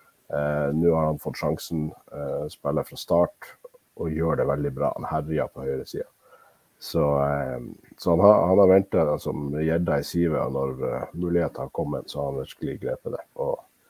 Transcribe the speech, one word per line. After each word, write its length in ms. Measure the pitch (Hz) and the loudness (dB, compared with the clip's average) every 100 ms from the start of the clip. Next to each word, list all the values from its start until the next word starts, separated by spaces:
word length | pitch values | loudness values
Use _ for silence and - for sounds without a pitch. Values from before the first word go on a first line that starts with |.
| _ _ - | _ _ -8
Eh, 380 | 73 73 73 71 78 | -4 -2 0 0 2
nå 180 | 85 | 2
har 120 | 80 78 | 4 2
han 120 | 76 | -2
fått 180 | - 67 | -6 -4
sjansen, 500 | 78 78 - 82 78 - _ | -4 -4 -4 -6 -6 -8 _
eh, 360 | 71 71 69 76 | -10 -6 -6 -6
spiller 360 | - 73 - | -6 -4 -2
fra 120 | - - | -4 -10
start 600 | - 85 - - - - - - _ - | 0 2 2 0 -20 -20 -20 -20 _ -8
og 140 | 85 | -4
gjør 240 | 78 82 - | 0 0 0
det 100 | - | 0
veldig 280 | - 143 | 0 -2
bra. 180 | - 69 - | -2 -4 -4
Han 120 | - | -4
herjer 400 | 78 76 78 64 | -4 -2 -2 -4
på 160 | - | -6
høyre 220 | 67 67 - | -6 -6 -6
siden. 220 | - - _ _ - _ _ _ _ | -10 -10 _ _ -20 _ _ _ _
Så, 220 | - 82 | -4 0
eh, 600 | 73 71 71 71 67 62 60 50 _ - | 2 2 2 0 -2 -6 -10 -14 _ -6
så 140 | 92 | 0
han 100 | 85 | 6
har, 260 | 101 107 87 | 8 8 6
han 120 | 95 | 6
har 80 | 95 | 8
ventet, 320 | 95 95 95 | 8 6 2
altså, 300 | 78 73 - | 2 0 -2
som 200 | 69 71 | -6 -4
gjedda 460 | 73 80 82 85 73 | -2 0 2 2 0
i 40 | |
sivet, 340 | 71 85 85 73 | -2 0 2 2
og 140 | 62 | -2
når, 420 | 67 67 65 64 | -2 -2 -2 -4
eh, 120 | 62 - | -4 -6
muligheten 420 | 85 87 87 80 - | -4 0 2 0 -4
har 40 | - | -8
kommet, 380 | - 76 69 - | -4 -4 -4 -6
så 100 | 71 | -6
har 120 | 71 | -4
han 100 | 69 | -4
virkelig 360 | 67 - - 110 | -8 -8 -8 -6
grepet 320 | 127 127 - | -6 -6 -6
det. 120 | - - - | -10 -10 -6
Og 200 | - - - _ _ | -4 -4 -8 _ _